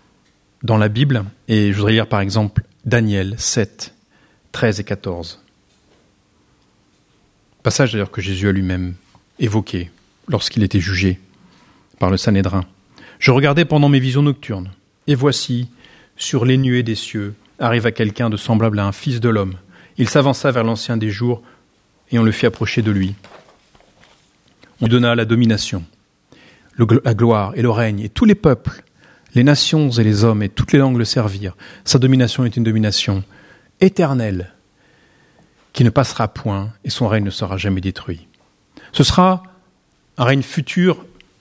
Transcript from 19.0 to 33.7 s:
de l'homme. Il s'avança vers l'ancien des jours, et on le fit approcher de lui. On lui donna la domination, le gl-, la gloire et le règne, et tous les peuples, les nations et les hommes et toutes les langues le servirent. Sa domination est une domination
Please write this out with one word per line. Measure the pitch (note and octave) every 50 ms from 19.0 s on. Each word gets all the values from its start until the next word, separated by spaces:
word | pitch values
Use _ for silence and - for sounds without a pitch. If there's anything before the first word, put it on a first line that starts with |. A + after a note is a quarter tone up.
| - C#3+ B2 A#2
de | A2+ A#2+
l'homme. | A2 G#2+ G2 F#2+ F#2 F#2 - _ - - - _ _
Il | - B2+ -
s'avança | - D3+ C3 C#3 B2+ - - D3
vers | A#2+ B2 A2+
l'ancien | A2+ A2+ G#2+ - - A#2+
des | A2 A2 G#2+
jours, | G2+ G2+ A#2+ B2 A#2+ A#2 - - - _ _ _ _ _ _ _ _ _ _ _
et | B2 A#2
on | A2+
le | A2
fit | G#2 - -
approcher | A#2 A2 - A#2+ - - B2
de | G#2+ G#2+
lui. | G#2 G2 F#2+ F#2+ G2+ - - - - - _ _ _ _ _ _ _ _ _ _ _ _ _ _ _ _ _ _ _ _ _ _ _ _ - _ _ -
On | A#2+
lui | A2+
donna | A#2 B2 A#2+ A#2+ A#2+
la | A#2+ A2+
domination, | A2 A#2 A#2 B2 A2+ A2 G2 - - - F2+ E2 - _ _ _ _ _ _ _ _ _ - - - _ _ _ _ _
le | - A#2+
gl-, | G#2 A#2 C3 -
la | B2 A2+
gloire | G2+ A#2+ A#2 A2+ G#2+ G2 G2 E3+
et | F3+
le | A#2 A#2+
règne, | A2 A2+ A#2 A2 G#2 G2+
et | A2 G#2
tous | - - A#3+
les | G#3+ G3+
peuples, | G3+ - D#3+ B2 - - - - - _ _ _ _ _ _ _ _ _ _ -
les | B2 B2
nations | C#3+ D3 C3 - - - D#3 D3+ C3+
et | A#2+ A#2 A2
les | G#2+ G#2 G2+ A2
hommes | A2+ A2 G#2
et | G#2 G2+
toutes | - - - -
les | - C#3+
langues | C3+ C3+ B2+
le | A#2 A#2
servirent. | - - C3+ A2 G#2 G2 G2 G#2 F#2 - - - - - - -
Sa | - - C3
domination | B2 C3 C3+ C3 B2 A2+ - - B2+
est | A#2 -
une | B2 A2+
domination | A2+ A2 A2 G#2+ G#2+ G2+ - - - G2 F#2+ F#2+ - - - - - - _ _ _